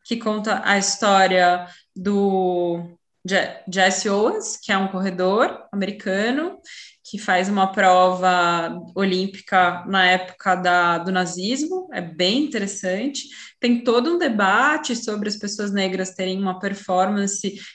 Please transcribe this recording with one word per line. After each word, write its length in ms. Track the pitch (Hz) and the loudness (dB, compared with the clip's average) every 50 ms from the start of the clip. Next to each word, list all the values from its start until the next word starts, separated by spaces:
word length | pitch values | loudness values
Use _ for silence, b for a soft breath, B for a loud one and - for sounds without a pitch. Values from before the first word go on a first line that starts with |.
| _ | _
que 140 | - 233 | -6 -6
conta 440 | 226 - 220 214 214 202 220 202 - - | -4 -2 -4 -4 -2 -2 -2 -2 -2 2
a 120 | - 202 | 2 2
história 920 | 202 190 - - - 226 202 196 190 190 185 185 185 180 180 180 180 180 175 B B B _ _ | 2 2 -2 -2 0 2 4 6 6 6 6 6 6 6 4 4 2 -2 -10 B B B _ _
do 1040 | 190 180 202 202 196 202 196 190 190 185 180 180 175 175 175 170 170 170 175 - _ _ _ _ _ _ | -6 -4 -2 0 2 2 2 2 2 0 0 0 0 0 -2 -2 -4 -8 -12 -16 _ _ _ _ _ _
Je-, 400 | 180 196 180 - - - - - 196 | -2 0 0 0 -2 -6 -12 -14 -6
Jesse 380 | 175 190 185 190 196 - - 214 | 0 2 2 2 2 0 -2 0
Owens, 480 | 202 202 214 269 415 - - - - | 0 2 2 0 0 -2 -6 -8 -12
que 140 | - - - | -10 -4 -2
é 60 | 202 | 0
um 100 | 190 196 | 0 0
corredor 760 | 190 190 185 196 196 180 175 185 185 196 226 254 240 - - - _ | -2 -4 -4 -4 -4 -2 0 0 2 2 2 2 0 -2 -8 -14 _
americano, 880 | - 196 190 190 208 - - 202 190 196 214 233 262 294 320 370 381 - B B B B B B B B _ - | -4 -4 -4 -4 -6 -8 -6 -4 -2 0 0 0 -2 -2 -4 -6 -8 -12 B B B B B B B B _ -14
que 80 | - | -12
faz 300 | 202 - - 185 180 185 | -8 -2 0 0 2 2
uma 240 | 196 208 196 190 190 | 0 2 2 0 0
prova 1120 | 190 214 196 185 185 185 185 185 185 180 185 185 180 180 175 170 170 170 165 165 170 180 175 - - | 2 4 4 6 6 6 6 4 4 2 2 2 4 4 2 2 2 0 -2 -4 -8 -10 -12 -10 -4
olímpica 920 | 185 196 196 180 185 190 196 - - - - 196 185 180 175 175 175 - | -2 0 0 0 0 -2 -4 -8 -12 -8 0 2 4 4 4 2 -4 -6
na 180 | 180 196 190 185 | -2 2 4 4
época 500 | 180 185 185 185 - - _ - 196 185 | 4 4 2 0 -8 -14 _ 0 0 0
da, 420 | 180 180 180 180 180 175 175 170 | 2 2 2 4 4 4 4 2
do 120 | 165 170 185 | 0 -2 -2
nazismo, 800 | 190 185 180 170 180 180 185 214 254 277 302 330 370 370 370 - 254 | 0 0 -2 -2 -4 -6 -4 -4 -2 -2 -2 -4 -4 -6 -8 -8 -10
é 80 | 190 | -10
bem 420 | 175 165 156 - 180 185 220 277 302 | -10 -10 -2 0 0 2 2 0 0
interessante. 840 | - - 214 196 196 - - - 185 185 202 233 285 277 - - B B B B B B _ | 0 -2 -4 -4 -4 -6 -6 -4 -4 -2 -2 -4 -4 -6 -8 -12 B B B B B B _
Tem 200 | - 240 240 233 | 0 2 2 2
todo 320 | 240 254 233 247 247 330 349 | 2 2 2 2 2 0 0
um 40 | |
debate 760 | 349 349 269 220 208 202 190 202 226 262 294 302 302 - - 240 | 0 0 0 0 2 2 2 4 4 2 2 0 0 -2 -6 -6
sobre 360 | 233 - 220 214 202 202 214 | -6 -6 -6 -6 -4 -4 -6
as 80 | 202 | -6
pessoas 340 | - - 202 - - 208 202 | -6 -8 -10 -6 -6 -6 -4
negras 400 | 196 202 190 185 185 185 190 185 | -2 -2 -2 -2 -2 -4 -6 -6
terem 260 | - - 190 190 190 | -6 -6 -6 -4 -4
uma 220 | 190 196 190 185 185 | -2 -2 -4 -4 -4
performance 1000 | - 196 196 196 - - 185 180 190 190 208 202 202 196 - - - 190 B B B B | -6 -6 -8 -8 -4 -2 2 2 2 2 0 -2 -2 -2 -4 -6 -6 -8 B B B B